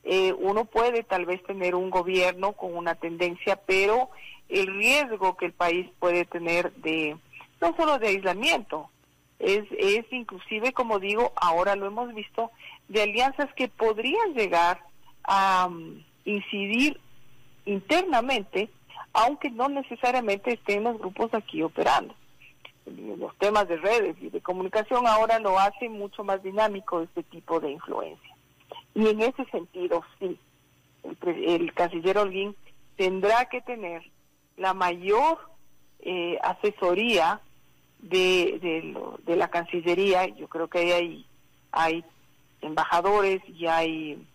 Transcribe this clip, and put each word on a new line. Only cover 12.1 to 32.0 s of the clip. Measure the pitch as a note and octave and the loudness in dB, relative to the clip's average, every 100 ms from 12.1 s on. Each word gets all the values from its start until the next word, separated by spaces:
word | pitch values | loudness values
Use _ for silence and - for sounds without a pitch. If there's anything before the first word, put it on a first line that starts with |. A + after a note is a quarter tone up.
visto, | A3 G#3 - A3+ _ - - - | -10 -10 -6 -8 _ -20 -20 -4
de | G#3 | -2
alianzas | G#3 G#3+ C4 C4+ C#4 | 0 2 0 0 -4
que | - B3+ | -2 -6
podrían | - A3 G#3+ A#3+ G4+ G#4+ | 0 0 2 0 0 0
llegar | C4+ G3 E3+ E3+ F3+ - - - - | 0 2 4 4 0 -8 -20 -20 -10
a, | - G3 F#3+ F#3 F3+ | 0 4 4 4 2
mm, | E3 E3 D#3 - _ | -2 -12 -16 -20 _
incidir | - G#3 - G3+ G3 A3+ D4 - - - - - - - | -6 -4 -4 -6 -2 2 0 -2 -16 -20 -20 -20 -20 -12
internamente, | - G3 - D#4+ F#4+ B3+ B3 B3 G3 F#3 G#3+ - - - - | -4 -4 2 2 4 2 2 -2 -2 -4 -4 -10 -20 -20 -2
aunque | G3 A#3 D4 C#4+ | 4 4 2 -6
no | A3+ C4+ | -2 -2
necesariamente | C#4 C4 A#3 B3 B3+ A3+ G3+ B3 | -2 -6 -2 0 0 0 -2 -2
estén | A#3 - G3+ | -4 -2 0
los | A3+ A3+ | 0 -4
grupos | F#3 F#3+ A#3 | -8 -4 -2
aquí | A3+ - D#3 | -2 -4 -4
operando. | D#3 - - C3+ F#2 - - - - _ - _ | -2 0 2 2 0 -16 -20 -20 -20 _ -20 _
Los | - - G2+ - - - | -18 -14 -12 -10 -10 -2
temas | G3+ G#3+ G3 | 2 2 0
de | E3 | 0
redes | F#3 A#3 F#3+ D#3+ | 0 2 0 -4
y | - | -10
de | - | -8
comunicación | - F#3 F#3 A3 G#3+ B3+ A#3+ | -6 -4 -2 -2 0 2 4
ahora | G#3+ A3+ A3+ | 4 4 2
lo | G#3 F#3+ | 4 4
hacen | G3+ - A#3+ | 2 0 -10
mucho | G#3+ G3+ - | -8 -10 -8
más | G3+ F#3+ | -4 -4
dinámico | F#3+ G3+ G#3+ G3 - F3 | -2 0 0 0 -4 -4
este | E3+ - | -4 -8
tipo | - E3 - E3 | -10 -18 -4 -2
de | D3+ | -2
influencia. | D3 - - D#2 D#2+ - - _ _ _ - _ | -8 -8 -8 -8 -12 -20 -20 _ _ _ -20 _
Y | G#3 A3 | 2 2
en | G#3+ | 2
ese | A#3 C4+ | 0 -2
sentido, | B3 A3+ E3+ - F3 E3+ - _ | -8 -8 -8 -8 -2 -2 -4 _
sí, | F#3+ - _ _ _ _ _ _ | -8 -8 _ _ _ _ _ _
el | - | -16
pre-, | - C3+ D3+ - | -6 -4 -2 0
el | E3+ E3+ | 0 0
canciller | - F3 E3+ | 0 -2 0